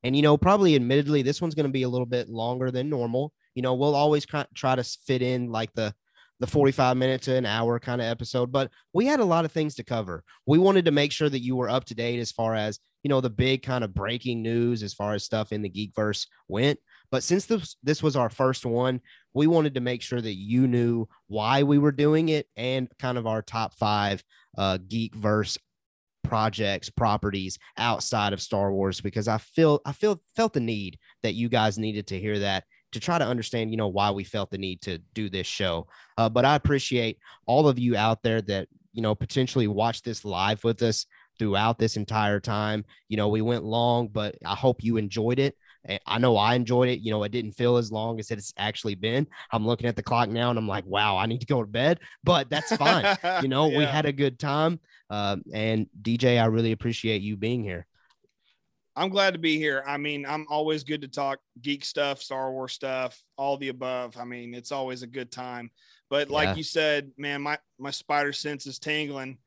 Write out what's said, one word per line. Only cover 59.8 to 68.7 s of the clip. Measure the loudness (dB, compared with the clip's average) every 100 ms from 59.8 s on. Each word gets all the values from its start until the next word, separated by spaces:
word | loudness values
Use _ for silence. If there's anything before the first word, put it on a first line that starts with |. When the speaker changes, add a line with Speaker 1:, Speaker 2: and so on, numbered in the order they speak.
| -4
Speaker 2:
I | -6
mean, | -4 -6 -6
I'm | -8 -4
always | -2 -2 -4
good | -4 -8
to | -6
talk | -6 -4 -6 _ -12
geek | -6 -6
stuff, | -6 -2 -2 -2
Star | -8 -6 -6
Wars | -6 -10
stuff, | -8 -6 -4 -6 -10 _ -6
all | -4 -2
the | -6
above. | -6 -6 -6 -8 -12
I |
mean, | -14 -12 -14
it's | -14 -10
always | -8 -6 -8
a | -12
good | -12 -12
time. | -12 -10 -12 -14 _ _ _ _
But | -2 0
like | 0 0
Speaker 1:
Yeah. | -2
Speaker 2:
you |
said, | -2 0 2 0 -4 -10
man, | -8 -6
my, | -4 -6 _ _
my | -12
spider | -10 -2 0 0
sense | -4 -8 -8
is | -12